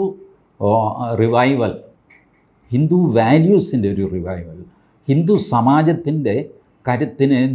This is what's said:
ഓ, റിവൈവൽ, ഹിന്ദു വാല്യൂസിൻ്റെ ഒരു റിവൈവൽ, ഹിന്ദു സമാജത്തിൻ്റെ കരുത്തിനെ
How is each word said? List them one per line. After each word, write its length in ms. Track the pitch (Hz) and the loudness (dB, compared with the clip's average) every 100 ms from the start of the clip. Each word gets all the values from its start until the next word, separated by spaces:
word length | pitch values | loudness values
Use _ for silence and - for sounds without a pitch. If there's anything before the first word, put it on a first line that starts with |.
| 190 - - _ _ - 101 | 2 -8 -20 _ _ -4 0
ഓ, 20 | 113 107 - 120 110 | 2 0 -4 -4 0
റിവൈവൽ, 520 | 113 117 127 135 110 - - _ _ - _ _ _ _ - | 2 2 2 2 -2 -4 -16 _ _ -20 _ _ _ _ -4
ഹിന്ദു 280 | 123 156 180 165 113 | -2 2 2 2 2
വാല്യൂസിൻ്റെ 720 | 113 156 170 202 - 127 98 98 | 4 4 4 2 0 -2 -2 -2
ഒരു 100 | 95 | -4
റിവൈവൽ, 460 | 90 87 90 85 85 - _ _ _ - | -6 -8 -10 -12 -18 -20 _ _ _ -2
ഹിന്ദു 260 | 143 165 202 - | 0 2 0 0
സമാജത്തിൻ്റെ 840 | 120 120 147 160 165 143 156 117 113 151 - _ _ - | 0 2 2 2 0 -4 -4 -2 -4 -6 -16 _ _ -4
കരുത്തിനെ 520 | 123 147 - 139 127 131 | -2 -2 0 0 2 0